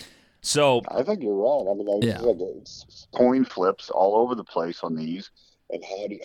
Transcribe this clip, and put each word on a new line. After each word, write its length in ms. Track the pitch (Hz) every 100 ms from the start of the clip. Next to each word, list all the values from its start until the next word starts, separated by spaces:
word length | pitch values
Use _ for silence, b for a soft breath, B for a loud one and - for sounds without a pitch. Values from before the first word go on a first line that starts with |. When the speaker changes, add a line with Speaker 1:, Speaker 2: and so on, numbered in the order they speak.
| B B B B
Speaker 1:
So 420 | - 147 143 123 -
Speaker 2:
I 140 | 101
think 220 | 143 208
you're 100 | 117
right. 320 | 101 110 143 95
I 60 |
mean, 140 | 101 104
like, 160 | 101
Speaker 1:
Yeah. 100 | 117
Speaker 2:
it's 80 | 101
like, 160 | 117 92 90 87
it's 460 | - - - - - -
coin 280 | 123 131
flips 460 | 127 - 92 98 -
all 280 | - 98 104
over 180 | 123 123
the 80 |
place 380 | 92 - 85 87
on 120 | 85 80
these. 360 | 80 90 101 b b b _
And 120 | 85
how 240 | 87 95 104
do, 120 | 104